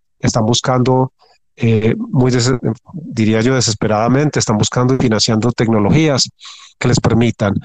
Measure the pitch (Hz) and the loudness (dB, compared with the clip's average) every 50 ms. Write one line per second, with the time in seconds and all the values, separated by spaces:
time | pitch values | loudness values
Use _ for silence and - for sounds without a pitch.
0 | _ _ _ _ - 123 - 123 110 110 120 - - 139 127 123 123 131 131 131 | _ _ _ _ -4 -2 0 0 0 0 0 0 0 0 0 2 2 2 2 2
1 | 131 135 - _ _ _ _ _ _ _ _ - 120 113 113 107 107 113 117 214 | 0 -2 -4 _ _ _ _ _ _ _ _ -4 0 0 2 2 2 0 -2 -2
2 | - - - 131 123 127 120 127 113 127 135 123 - 117 110 - _ - - - | -6 -4 -2 0 0 2 2 0 0 0 -2 -2 -4 -6 -6 -6 _ -16 -16 -16
3 | 160 277 160 113 110 107 110 113 113 131 135 127 113 117 104 - - 107 107 104 | -14 -8 -4 -2 0 0 2 2 0 0 0 0 0 -2 -4 -4 -2 -2 0 0
4 | 113 120 127 139 151 147 - 123 - - 110 104 104 - - 123 123 127 135 127 | 0 2 2 2 0 0 -2 -2 -2 -2 0 -2 -2 -2 0 0 0 2 2 2
5 | 127 120 110 101 - - 113 110 107 120 113 - 113 110 113 107 104 98 - 151 | 2 0 0 0 0 0 0 0 0 -2 0 0 0 0 2 2 2 2 2 2
6 | 160 151 135 127 - - - _ - - - - - - _ _ - 123 - - | 2 2 0 0 -2 -4 -8 _ -20 -20 -20 -20 -20 -20 _ _ -2 0 0 2
7 | - - 113 113 120 117 - - 110 101 101 - | 2 2 2 2 2 0 0 -2 -2 -2 -2 -4